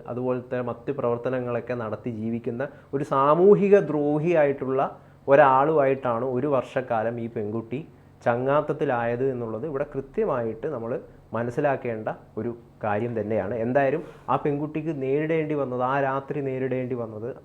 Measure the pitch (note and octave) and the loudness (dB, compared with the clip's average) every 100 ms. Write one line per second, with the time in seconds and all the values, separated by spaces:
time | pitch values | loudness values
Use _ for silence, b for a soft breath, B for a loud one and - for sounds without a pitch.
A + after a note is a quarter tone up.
0 | - B2 B2+ B2+ - B2 A#2+ A#2 - C3+ | -6 -4 -2 -4 -4 -6 -4 -6 -6 -2
1 | A#2+ A#2 B2+ C3 B2 A#2 A2+ A#2+ A2 G#2+ | -2 -2 -2 -4 -2 -4 -4 -6 -6 -6
2 | B2+ A2 A2 A#2 B2 A#2 D3 B B C#3 | -8 -6 -4 -4 -4 -6 -6 B B -4
3 | D3 C#3 C#3+ D#3+ G3 F3+ G3 G3+ D3 D3+ | 0 4 4 8 8 8 8 6 6 0
4 | D3 D3+ E3+ E3 C#3+ C3+ C3 C3 E3 - | 0 0 2 4 4 2 -2 0 -2 -4
5 | B B - C#3+ C#3 C3 D3 D#3 C3+ C3+ | B B 6 8 10 8 4 4 4 2
6 | B2+ A#2 C3 B2 D3 C3 - C3+ A#2+ A2+ | 0 -2 -2 -2 0 0 0 -4 -2 0
7 | A2+ A#2+ A2+ A#2 G#2 A2+ A2 B2+ E3 B | 0 -4 -6 -6 -4 -4 -6 -8 -10 B
8 | B B B2+ A#2+ C3 D3 D3+ C#3+ C#3+ A#2+ | B B -2 0 2 2 0 -2 -2 0
9 | A#2 A#2+ C3+ A#2+ A#2 A2 D#3 C3+ - C#3 | -2 0 -2 -2 -6 -6 -6 -6 -6 -8
10 | C#3 A3 G#3 B2+ A2+ G#2+ D#3 B2+ A2+ D3+ | -6 -2 0 0 -2 -4 -6 -6 -6 -6
11 | - B B A2+ A#2+ C3+ C#3+ C3 A#2+ A2 | -10 B B -4 -4 0 0 0 -4 -6
12 | A2 F3+ - - A#2 A#2 - - A2 G#2 | -6 -8 -10 -8 -6 -8 -16 -6 -2 -2
13 | A#2+ A2+ G#2 A2+ G2 A#2+ A#2 C3+ C3+ D#3+ | -2 -4 -2 -2 -2 -2 0 2 2 0
14 | - B B C3+ D3+ C#3+ D3+ D#3+ D#3 C#3+ | -6 B B -2 0 -2 -4 -6 -6 -4
15 | C3+ D3 D#3+ E3 D3+ D3 B2+ B2 B2+ C#3 | -2 0 0 -2 0 -2 -2 -2 0 0
16 | C3+ C3+ C3+ D3 C3+ C3 C3 B2+ B2+ B2 | 0 -2 -4 -6 -4 -2 -2 -2 -4 -6
17 | A2+ G#2+ A#2+ - | -6 -8 -10 -8